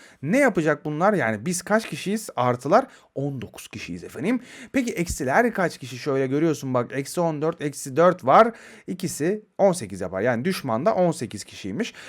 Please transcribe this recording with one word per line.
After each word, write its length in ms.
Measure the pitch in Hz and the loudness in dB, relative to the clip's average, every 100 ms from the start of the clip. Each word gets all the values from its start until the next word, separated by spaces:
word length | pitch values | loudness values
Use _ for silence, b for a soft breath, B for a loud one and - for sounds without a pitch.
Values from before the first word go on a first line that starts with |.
| B B | B B
ne 160 | 139 247 | -2 2
yapacak 460 | 269 190 156 143 | 4 4 2 0
bunlar? 280 | 151 151 190 | -2 0 2
Yani 340 | 196 113 107 131 | 2 0 0 -2
biz 160 | 175 | -4
kaç 240 | - 214 - | 0 0 0
kişiyiz? 420 | 156 180 214 - - | -8 -4 -4 -4 0
Artılar 500 | 123 120 139 208 262 b b | 0 0 4 4 2 b b
on 280 | - 143 135 | -6 -6 -6
dokuz 260 | 101 - - | -10 -14 -16
kişiyiz 360 | 104 - 87 | -14 -12 -12
efendim. 360 | 85 - 160 254 B B 240 | -12 -6 -2 -2 B B -6
Peki 200 | 277 240 | -2 -2
eksiler 600 | - 170 - 131 160 240 | -2 -2 -2 2 4 4
kaç 240 | 214 170 - | 2 -2 -2
kişi? 200 | 123 123 | -12 -8
Şöyle 280 | 147 135 135 | -2 0 2
görüyorsun 480 | 143 165 139 139 | 2 2 0 0
bak. 160 | 127 117 | -2 -2
Eksi 260 | 131 139 - | -4 -6 -2
on 220 | 170 151 | 0 0
dört, 200 | 156 165 | -2 -2
eksi 340 | 151 - 143 131 | -6 -6 -4 4
dört 300 | 180 175 120 | 4 4 6
var. 260 | 170 233 226 B B B | 8 6 2 B B B
İkisi 580 | 185 156 - 156 214 - - | -6 -6 -2 -2 -2 -6 2
on 140 | 196 | 2
sekiz 280 | 175 101 95 | 2 -4 -8
yapar. 200 | 92 95 | -6 -2
Yani 240 | 120 117 | 0 0
düşman 420 | 156 185 135 113 180 | 0 -2 -2 0 0
da 80 | |
on 180 | 190 175 | 2 2
sekiz 320 | - 113 101 | 0 -6 -10
kişiymiş. 500 | - - 98 117 240 - | -14 -12 -8 -6 -8 -10